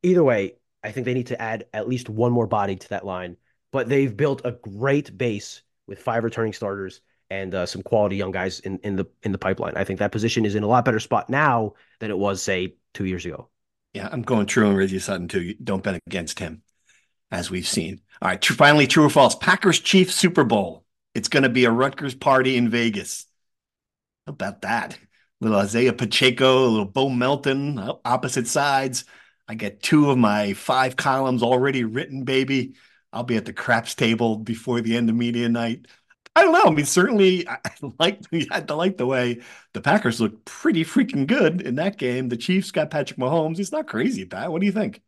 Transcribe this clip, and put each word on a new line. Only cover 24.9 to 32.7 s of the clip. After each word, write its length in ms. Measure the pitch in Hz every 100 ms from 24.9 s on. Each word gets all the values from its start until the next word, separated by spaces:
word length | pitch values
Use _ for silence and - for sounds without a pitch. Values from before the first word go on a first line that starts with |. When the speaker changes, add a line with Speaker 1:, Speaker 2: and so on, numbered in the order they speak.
| -
Speaker 2:
A 20 | _ _ _ _
little 200 | 110 104
Isaiah 340 | 98 113 127
Pacheco, 720 | 113 113 - 131 123 131 131 127
a 20 |
little 180 | 110 98
Bo 240 | 135 135
Melton, 680 | 123 127 139 139 135 139 139
o-, 220 | 101 -
opposite 440 | 120 123 135 131 117
sides. 580 | 147 143 135 135 127 - - _ _ -
I 80 | 113
get 260 | 104 -
two 280 | - 151 147
of 60 | 127
my 340 | 110 104 101
five 440 | 95 - 131 131 127
columns 460 | 147 131 135 127
already 420 | 117 123 135 135 113
written, 400 | 117 170 135 127
baby. 480 | 131 131 135 131